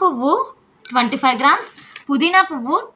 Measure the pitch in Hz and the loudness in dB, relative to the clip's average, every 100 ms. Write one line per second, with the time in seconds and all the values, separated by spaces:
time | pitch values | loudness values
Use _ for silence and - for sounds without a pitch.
0 | - 247 269 403 554 - _ _ - 247 | 0 2 0 0 -2 -10 _ _ -4 0
1 | 240 262 262 233 269 440 - - - - | 0 0 0 2 2 2 -2 -14 -20 -14
2 | - 277 320 381 381 294 233 381 - | -4 0 2 2 2 -2 -4 -4 -4